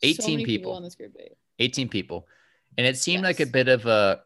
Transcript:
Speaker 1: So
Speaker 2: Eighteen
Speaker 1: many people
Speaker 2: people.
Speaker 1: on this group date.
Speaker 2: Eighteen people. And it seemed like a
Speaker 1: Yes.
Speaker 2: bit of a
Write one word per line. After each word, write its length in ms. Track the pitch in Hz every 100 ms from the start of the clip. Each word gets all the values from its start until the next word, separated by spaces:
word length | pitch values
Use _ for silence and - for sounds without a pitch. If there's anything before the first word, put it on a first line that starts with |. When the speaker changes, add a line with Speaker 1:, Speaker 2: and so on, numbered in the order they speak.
Speaker 1:
So 60 | 135
Speaker 2:
Eighteen 280 | 160 214 151
Speaker 1:
many 80 | 117
people 160 | 107 90
Speaker 2:
people. 20 |
Speaker 1:
on 100 | 92
this 120 | 175 -
group 180 | 110 -
date. 160 | - - _ -
Speaker 2:
Eighteen 300 | 127 139 127
people. 380 | 104 - 85 - _ _ _ _ -
And 80 | 127
it 120 | 131
seemed 260 | - 180
like 160 | 190 170
a 40 |
Speaker 1:
Yes. 80 | 143
Speaker 2:
bit 160 | 131 127
of 180 | 127 113
a 340 | 110 101 -